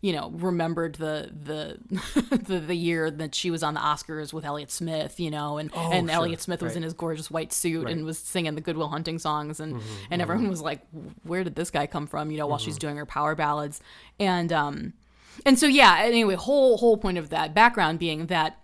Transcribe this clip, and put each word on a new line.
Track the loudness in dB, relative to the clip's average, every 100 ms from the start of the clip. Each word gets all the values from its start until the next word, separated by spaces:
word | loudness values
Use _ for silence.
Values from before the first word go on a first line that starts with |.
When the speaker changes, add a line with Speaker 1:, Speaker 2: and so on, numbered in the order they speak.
Speaker 1:
you | -2
know, | -2 -6
remembered | -4 -2 0 0 -2 -4 -4
the, | -6 -6 -8
the, | -14 -10 -8 -8 -12 -8 -8 -2 -2 0 -2
<laughs> |
the, | 0 -4
the | -2 -2
year | 0 0 0
that | -4 -6 -4
she | -2
was | -2
on | -2 0
the |
Oscars | 0 -2 -4 -10 -8
with | -8 -6
Elliott | -8 -6
Smith, | -6 -4 -4 -6 -4
you | -6
know, | -4 -4 -6
and, | -6 -6
Speaker 2:
Oh, | 0
Speaker 1:
and | 0 2
Speaker 2:
sure. | 2
Speaker 1:
Elliott | 0 -2
Smith | -6 -4
was | -4
Speaker 2:
Right. | -4
Speaker 1:
in |
his | -6
gorgeous | -6 -6 -6 -6
white | -6 -2
suit | -2 0 -2 -2
Speaker 2:
Right. | -4
Speaker 1:
and | -4
was | -6
singing | -4 -2 -2 -4
the |
Good | -4 -2
Will | -2
Hunting | -4 -6 -4
songs, | -2 -2 -4 -8
and, | -8 -8
Speaker 2:
Mm-hmm, | -10
Speaker 1:
and | -12 -6
Speaker 2:
mm-hmm. | -2
Speaker 1:
everyone | 0 0 0
was | -2
like, | -4 -8 _ -16 -16 -16
"Where | -6 -4
did | -4 -4
this | -2
guy | -2 -2
come | -4 -6
from?" | -6 -4
You | -4
know, | -2
while | -2
she's | -2 -6
Speaker 2:
Mm-hmm. |
Speaker 1:
doing | -6 -6
her | -6
power | -2 0 2
ballads. | 0 0 -4 -8 -16 -20 -20 _
And, | 0 2 2
um, | 2 0 -2 -10 -12 _ _ -20 0 4
and | 6
so, | 6
yeah, | 10 10 10
anyway, | 6 4 4 2
whole, | 2 6 6 8
whole | 6 6
point | 2 -2
of | -2
that | -2 0
background | 6 6 6 2 2
being | -2 -2 0
that | 0 0 -2